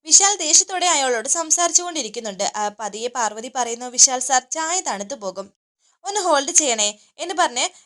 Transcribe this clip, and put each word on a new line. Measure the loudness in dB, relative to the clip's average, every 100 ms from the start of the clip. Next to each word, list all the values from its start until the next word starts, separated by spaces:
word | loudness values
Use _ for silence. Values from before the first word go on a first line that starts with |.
| 2
വിശാൽ | 4 4 2
ദേഷ്യത്തോടെ | 2 2 2 0 2
അയാളോട് | 2 2 0 0
സംസാരിച്ചുകൊണ്ടിരിക്കുന്നുണ്ട്. | -2 0 0 2 0 -2 -6 -6 -8 -8 -4 -4 -2
ആ, | -4 -6
പതിയെ | -10 -6 -6
പാർവതി | -2 0 0 0 -4
പറയുന്നു, | -4 -4 -4
"വിശാൽ | 4 4 4
സാർ, | 0 0 0
ചായ | -4 -2 -2
തണുത്തു | -4 -6 -6 -8
പോകും, | -8 -10 -12 _ _ _ _ _
ഒന്ന് | -6 -2
ഹോൾഡ് | 2 2 4
ചെയ്യണേ" | 2 2 0 -2 -4 _ -12
എന്ന് | -6 0
പറഞ്ഞ് | 0 0 -4 -6